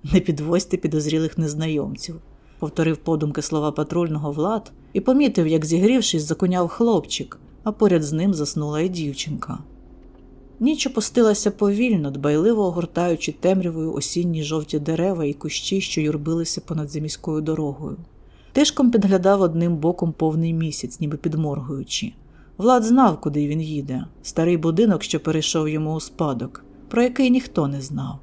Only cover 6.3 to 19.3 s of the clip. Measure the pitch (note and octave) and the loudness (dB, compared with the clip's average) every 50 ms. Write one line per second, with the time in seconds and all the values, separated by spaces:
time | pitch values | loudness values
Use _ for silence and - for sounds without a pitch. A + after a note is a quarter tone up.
6.3 | E3 - G3 F3+ F3+ F3+ F3 E3+ - - A#3 A#3+ A3 F3+ - - - - F3 - | -2 0 0 0 2 0 0 -2 0 0 2 2 2 2 0 -2 -6 -8 -8 -10
7.3 | - - - - - - - A3 G#3 - A3 G3+ F3+ E3 D3+ C#3+ D#3 D#3 F3 G3+ | -14 -18 -20 -20 -20 -8 -6 -6 0 2 4 4 4 4 2 0 0 0 2 2
8.3 | F#3+ D#3 D3 C#3+ - D#3 D3+ D3 D3 D3+ E3 F#3+ F3+ E3+ D#3+ C#3+ C3+ - - D#3+ | 0 0 -2 -2 -2 -2 -4 -2 -2 -2 -2 -2 -2 -4 -6 -6 -6 -6 -8 -8
9.3 | D3 - - - - - - - - - - - - - - - - - - - | -8 -8 -8 -8 -10 -10 -12 -16 -20 -20 -20 -20 -20 -20 -20 -20 -20 -20 -20 -20
10.3 | - - - - - - A3 C#4 D#4 D4+ - - C4+ A3+ G#3+ - - B3 A#3 G#3+ | -20 -20 -20 -20 -6 -2 0 0 0 0 -2 -2 -2 -2 -2 0 2 4 4 4
11.3 | G#3 G3+ - G#3 G3+ - G#3 G3+ G3+ G3+ B3 B3+ A3 E3+ D3 C#3 C3+ C#3 C#3+ D3 | 4 2 0 0 0 0 0 0 2 2 2 2 2 0 0 -2 -4 -2 -2 0
12.3 | D3 D#3 E3+ A3 A#3 G#3+ G3+ F3+ E3 F3 E3+ E3+ - E3+ F3 F3 E3+ D3+ - - | 2 2 2 2 2 2 2 0 0 -2 -4 -4 -2 -2 0 0 0 -2 -2 -6
13.3 | D3+ - - F3 F#3+ F#3+ F3+ F3 E3 D#3+ D#3+ D#3+ - - D3 - - E3+ F3 F3 | -6 0 0 2 2 2 0 -2 -4 -4 -4 -4 -4 -4 -4 -2 -2 -2 0 0
14.3 | E3+ D#3+ D3+ C#3+ D#3 D#3+ D3+ - - D3+ D3 D#3 D#3+ D#3+ E3+ F#3+ G3 E3 D#3 C#3+ | -2 -2 -2 -2 -4 -4 -4 -4 -4 -4 -2 -2 -2 0 0 0 0 0 -2 -4
15.3 | C#3+ - - D#3 - - - - F#3+ G3 F#3+ - - E3+ D3+ D3+ D3+ D3+ D3 D#3+ | -4 -4 -6 -8 -6 -6 -4 -2 -2 -2 -2 -2 -2 -2 0 0 -2 -2 -2 -2
16.3 | E3 E3 E3 D#3+ - - - - E3 D#3 D3+ C#3+ D3 D#3 D3+ D3+ - - - E3+ | -2 -2 -2 -2 -4 -6 -6 -6 -6 -6 -6 -6 -6 -6 -6 -6 -6 -6 -6 -4
17.3 | D#3 D3+ D#3 D3+ D#3+ D#3 D#3 D3 C#3 - D3+ - - - E3+ - - - - - | -4 -2 -2 -2 -2 -2 -2 -4 -6 -6 -10 -10 -10 -12 -14 -18 -20 -20 -20 -20
18.3 | - - - - - - D4 - - - C4+ A#3+ A#3+ A3 G3 G3 G3 F#3 F3+ F#3+ | -20 -20 -20 -2 2 2 2 2 4 4 4 4 6 4 6 6 4 6 6 6